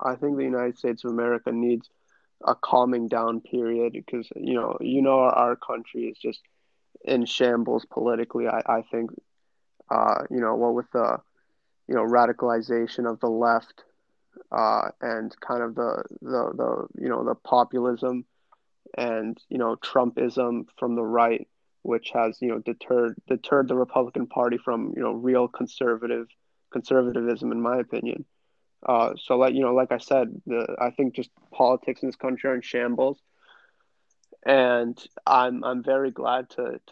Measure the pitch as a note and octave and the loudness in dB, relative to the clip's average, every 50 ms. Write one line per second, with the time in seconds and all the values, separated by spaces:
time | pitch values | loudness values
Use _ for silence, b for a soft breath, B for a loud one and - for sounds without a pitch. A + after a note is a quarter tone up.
0 | - C3 B2+ B2+ C#3 D3 C#3+ C#3 C3+ C3 B2+ B2 B2 B2 A#2+ - - B2 A#2 A2+ | -4 -4 -2 -2 -2 -2 -2 0 -2 0 0 0 -2 -2 -4 -4 -4 -4 -4 -4
1 | - B2 A#2+ A2+ A#2 A#2+ A#2+ A#2 - B2+ A#2+ A#2 A#2+ A#2+ A#2+ A#2 A#2 _ _ _ | -4 -4 -2 0 0 0 0 0 0 -2 -2 0 2 2 0 0 -2 _ _ _
2 | _ _ _ _ _ _ _ - - - B2 - - - - B2+ B2 B2+ B2+ A#2+ | _ _ _ _ _ _ _ -4 -2 0 0 0 0 2 2 4 4 2 2 -2
3 | A#2 A2 A#2+ A2+ A2+ A#2 A#2 A2+ - - - B2 A#2+ A2+ A#2 A#2 A#2 A#2 A#2 - | -2 -2 -2 -2 0 0 -2 -4 -6 -6 -4 -2 -2 0 0 0 -2 -2 -4 -6
4 | - - - A#2+ A2+ - - - - - B2+ A#2+ A2 - - - - - B2+ C#3 | -10 -10 -8 -8 -8 -10 -12 -8 -4 -2 -2 0 0 -2 -4 -4 -4 -2 0 2
5 | C3+ C3+ C3+ C3 B2+ B2+ - - A#2+ A#2+ A#2+ - - - A#2+ A#2 A#2 - - B2 | 4 4 6 6 6 6 6 4 4 2 2 -2 -4 -6 -8 -8 -8 -10 -8 -8
6 | A#2+ A2+ A2 - - B2 A2+ - _ _ _ _ _ _ _ _ _ _ - - | -6 -6 -8 -8 -8 -8 -8 -8 _ _ _ _ _ _ _ _ _ _ -20 -10
7 | - - C3+ B2 A#2+ A2+ - - B2+ B2 A#2+ A#2 A#2 B2 A#2+ A#2 - - - - | -4 0 0 0 0 0 0 2 2 2 4 2 0 0 -2 -2 -4 -4 -6 -2
8 | A2+ A#2+ A#2+ A2+ A#2 - - A#2+ A#2+ A2+ A#2 A2+ - - A#2 A2+ A2 - - A#2 | -2 0 0 0 -2 -4 -4 -2 -2 -2 -2 -2 0 0 0 0 -2 -4 -4 -4
9 | A2+ A2 - - - _ _ _ _ _ _ _ _ _ _ _ _ - - - | -4 -6 -8 -12 -20 _ _ _ _ _ _ _ _ _ _ _ _ -2 0 2
10 | - G#2+ G#2+ - - - - B2 A#2+ A2 A2+ A2+ A#2 A#2+ A#2 A#2+ B2 - - B2 | 2 2 2 0 -2 -4 -2 -2 0 0 0 0 0 0 0 -2 -2 -2 0 0
11 | A2+ - - - - _ _ _ _ _ _ _ _ _ _ _ _ - - A#2+ | 0 0 0 -2 -6 _ _ _ _ _ _ _ _ _ _ _ _ -4 -2 0
12 | A2 A2+ A#2+ A#2+ B2 A#2 A#2+ - B2+ A#2+ A#2 A2+ A2 - A#2+ A#2 A#2 A2+ - - | 2 4 4 4 4 4 2 0 0 0 0 0 -2 0 0 0 0 -2 -4 -4
13 | A#2+ A#2+ A2+ A2 - A#2+ A2+ A2+ A#2+ A#2 A#2 A2+ - - - - - _ _ _ | -4 -4 -4 -2 -2 -2 0 2 2 4 2 2 0 -4 -14 -20 -20 _ _ _
14 | _ _ _ _ _ _ _ - - _ - A2+ A2+ A2 A2 G#2+ - - - _ | _ _ _ _ _ _ _ -20 -12 _ -2 0 2 2 2 2 0 -2 -6 _
15 | - B2 A2+ A2 A2+ - - - - - B2 A#2+ A#2 A#2 A2+ B2 A#2+ A2+ - - | -8 -6 -6 -6 -6 -8 -10 -10 -8 -6 -4 -4 -4 -4 -4 -4 -4 -2 -2 -4
16 | - - - - - B2+ B2+ B2 A#2 - - - B2 B2 A#2+ - - - - - | -6 -8 -12 -14 -8 -4 -4 -2 -2 -2 -4 -4 -4 -2 -2 -4 -6 -8 -10 -8
17 | - C3 A#2 A#2+ A#2+ A#2+ A#2+ - - - - B2 B2 - - B2+ A#2+ B2 B2 A#2 | -4 -4 -2 -2 -2 -2 -4 -4 -4 0 2 2 2 2 0 -2 0 0 -2 -2
18 | - B2+ B2+ B2 B2 _ _ _ _ _ _ _ _ _ _ _ - - - - | -2 -4 -4 -4 -8 _ _ _ _ _ _ _ _ _ _ _ -20 -14 -8 -6
19 | A#2+ A#2+ A2+ A2 A2 A2 A#2 - - - - C3 A#2+ A2+ A2+ - - - - C3+ | -4 -4 -4 -4 -4 -6 -8 -10 -10 -8 -4 -2 0 0 -2 -4 -4 0 2 2
20 | B2+ B2 A#2 - B2+ B2 - B2+ B2 A#2+ A#2+ A#2+ - - _ - B2+ B2 A#2 A#2 | 2 2 2 0 -2 0 0 0 -2 0 -2 -4 -6 -8 _ -6 -4 -2 -2 -2
21 | A#2 A2 A#2 A#2 A#2 A#2 A2+ G#2+ - - _ _ _ _ _ _ - - A#2 A2+ | -2 0 4 4 4 4 4 0 -4 -8 _ _ _ _ _ _ -4 -2 -2 -2
22 | - - - B2+ A2+ A2+ A2 - B2 B2 A2+ A2+ A2 A#2+ A#2 - - - B2+ B2 | -2 -2 -2 0 0 0 -2 -2 -4 -4 -2 -4 -4 -6 -8 -6 -2 0 2 2
23 | A#2+ A#2 A2 - - - C3 A#2 - - C#3+ C#3+ C3+ B2 C3+ B2+ B2+ B2 - C3+ | 2 2 0 -4 -6 -4 -4 -2 0 4 4 4 4 4 2 0 0 2 2 0
24 | B2+ B2 - - B2+ A#2+ - - B2 A#2+ A#2+ A#2+ - C3 A#2+ A2+ A2 A2 - - | 0 0 -2 -6 -6 -4 -2 0 0 0 0 -2 -2 -2 -2 -2 -2 -4 -4 -4
25 | B2+ A2+ A2+ A2+ A#2+ B2+ B2+ B2 B2 A#2 - - B2 A2+ - - C3 B2 A#2 A2 | -4 -4 -4 -2 0 2 2 4 2 2 -2 -6 -8 -8 -6 -2 -2 0 0 0
26 | A#2 A#2 A#2 A#2 A#2 - _ _ _ _ _ _ _ _ - C3 A2+ - C3+ C3 | -2 -4 -4 -4 -6 -8 _ _ _ _ _ _ _ _ -8 -6 -2 2 4 4
27 | B2 B2 A#2 A#2+ A#2 A#2 A#2 A2 B2+ A#2+ A#2 A#2 A#2 A#2 B2 B2+ A#2+ - - G#2+ | 4 4 2 0 0 0 -2 -2 -2 -4 -2 -2 0 0 0 -2 -2 -4 -6 -6
28 | A#2 A#2+ - - D3 - _ _ _ _ _ _ _ _ _ _ - - B2 A#2 | -4 -4 -6 -8 -10 -14 _ _ _ _ _ _ _ _ _ _ -2 0 2 2
29 | A#2 - - - - - C3+ B2 C3 C3 B2 C3+ C3+ B2 B2 B2+ B2+ - B2+ A#2+ | 2 2 -2 -4 -2 0 2 4 4 4 4 2 2 2 2 2 2 2 0 -4
30 | - - C#3 C3+ B2 A2+ - - - - B2 A#2 A2+ - - - A#2+ B2 - - | -2 2 2 2 2 0 -4 -8 -8 -4 -4 -2 -2 -4 -4 -2 -4 -2 0 0
31 | C#3 B2+ - - B2 - _ _ _ _ - - C3 B2 B2+ A#2+ - - B2 - | -2 -2 -2 -4 -8 -10 _ _ _ _ 0 2 4 4 4 2 0 -4 -6 -4
32 | - C3 A#2+ - - C3 C3 A#2 - C#3 C3 B2 A#2+ - - B2 A#2+ A#2+ A#2+ A#2 | -6 -8 -6 -6 -6 -4 -4 -2 -2 -2 -2 -2 -4 -4 -4 -2 -2 -2 0 0
33 | C3 C3+ C#3+ - _ _ _ _ _ _ - _ _ _ _ _ _ _ _ _ | 0 0 0 -4 _ _ _ _ _ _ -20 _ _ _ _ _ _ _ _ _
34 | _ _ _ _ _ _ - - - - C#3 C3+ B2+ B2 B2 A#2+ A#2+ A#2 A#2+ - | _ _ _ _ _ _ -20 -4 0 4 4 6 6 4 4 2 0 -2 -6 -8
35 | - - _ - - - - B2+ B2 B2+ B2 A#2+ - C3 B2+ B2+ A#2+ C3+ C3+ C3+ | -14 -20 _ -6 0 4 4 4 4 2 0 -2 -4 -4 -6 -4 -2 0 0 0
36 | C#3 C3+ A#2+ C3+ C3 A#2+ B2 B2+ B2+ - - - B2 A#2+ B2 B2+ - - | 0 -2 -4 -4 -2 -2 -2 -2 -2 -6 -8 -8 -6 -6 -8 -10 -12 -14